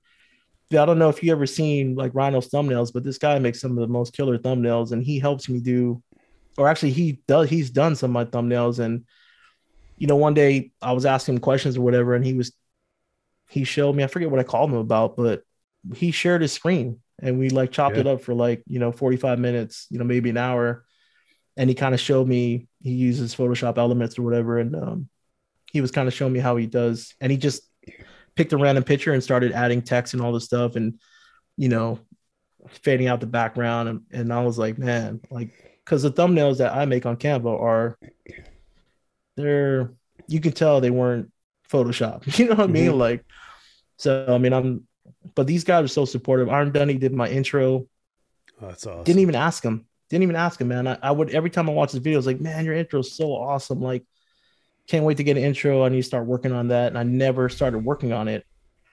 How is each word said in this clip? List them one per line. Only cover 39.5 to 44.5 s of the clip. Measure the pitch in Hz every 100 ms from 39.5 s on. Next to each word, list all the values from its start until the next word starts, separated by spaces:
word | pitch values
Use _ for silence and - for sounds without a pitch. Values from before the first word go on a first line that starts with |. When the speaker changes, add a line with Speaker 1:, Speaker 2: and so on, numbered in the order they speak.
| 143 139 131 123 - _ _ -
Speaker 1:
you | 156
can | 156
tell | - 160 139
they | 123
weren't | 127 123 120 - _ _ _ -
Photoshop. | 139 120 - 110 -
<laughs> | 139 180
You | 240
know |
what | 214 190
I |
mean? | 160 170
Speaker 2:
Mm-hmm. | 135
Speaker 1:
Like, | 117 120 _ - - - _ _ _ -
so, | 143 135 131
I | 123
mean, | 127